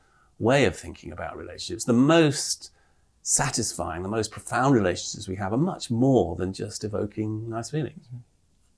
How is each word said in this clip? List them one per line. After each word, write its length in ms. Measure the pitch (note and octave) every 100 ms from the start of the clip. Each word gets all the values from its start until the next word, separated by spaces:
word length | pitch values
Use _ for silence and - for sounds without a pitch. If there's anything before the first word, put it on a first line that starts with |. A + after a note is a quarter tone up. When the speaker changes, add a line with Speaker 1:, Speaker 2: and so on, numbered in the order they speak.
| _ _ _ -
Speaker 1:
way 260 | G#2+ C#3+
of 100 | A2
thinking 380 | D#2+ - D#2+ -
about 240 | F2 E2 D#2
relationships." 480 | F2+ - - F#2
The 80 | - A#2+ C#3
most 560 | E3 D#3 C3+ - - - _ _ _ _ _
satisfying, 800 | - - C#3+ A#2+ G#2+ - E2+ E2
the 60 | F#2+
most 220 | A2+ G#2
profound 440 | - - A#2+ C3
relationships 540 | B2+ F#2+ E2 - - F#2+
we 80 | F#2+
have 160 | G2
are 60 | A2+ F3+
much 160 | - -
more 440 | A#2 C3 B2 E2+ E2
than 160 | F#2
just 280 | F#2+ G2+ -
evoking 680 | G#2+ G#2 G2+ - G#2+ A2 A2+
nice 200 | A2+ A#2
feelings. 360 | D3+ C#3 - -
Speaker 2:
Mm-hmm. 100 | B2 - _ _ _ _